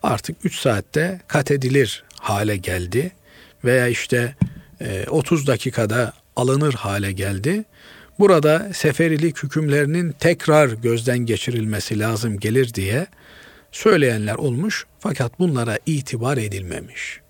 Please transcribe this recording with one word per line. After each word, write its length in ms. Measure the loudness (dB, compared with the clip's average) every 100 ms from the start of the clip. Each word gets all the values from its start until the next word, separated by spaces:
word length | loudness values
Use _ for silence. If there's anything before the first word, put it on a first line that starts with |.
artık 420 | 0 -2 -4 -6 -6
üç 100 | -2
saatte 640 | 0 0 0 -2 -2 -4 -2
kat 240 | -2 0
edilir 520 | 0 2 2 2 -2 -14 -12
hale 380 | -4 -2 0 -2
geldi. 540 | -4 -4 -2 -2 -2 -8 _ -20 -20 _
Veya 240 | 0 2 2
işte, 480 | -2 0 0 0 -2 -4 -4 -20 -12
e, 240 | -8 -6 -2
otuz 380 | -2 0 0 2
dakikada 680 | 0 0 -2 0 0 -2 -4 _ -2
alınır 380 | 2 2 2
hale 380 | 0 -4 -2 -4
geldi. 540 | -4 -4 -2 -2 -2 -4 _ -20 -20 -20 2
Burada 540 | 6 6 6 2 0
seferilik 680 | -2 -2 2 2 2 0 -2
hükümlerinin 680 | -4 -2 0 2 2 0 -2 0
tekrar 480 | 2 2 4 6 6
gözden 480 | 2 0 0 0 0
geçirilmesi 800 | 0 -2 -2 -2 -2 -4 -4 -2
lazım 400 | -2 -2 -2 -2
gelir 340 | 0 2 2
diye 340 | 0 -2 -2 -2 -10 -20 -20 -20 -20 _
söyleyenler 640 | -2 2 4 4 2 -2 -2
olmuş. 500 | -2 -2 -2 -4 -10 _
Fakat 400 | -6 -2 -4 0
bunlara 400 | 0 2 -2 -4 -2
itibar 520 | -4 -4 -4 -2 -2
edilmemiş. 840 | -2 -6 -8 -10 -12 -12 -12 -12 _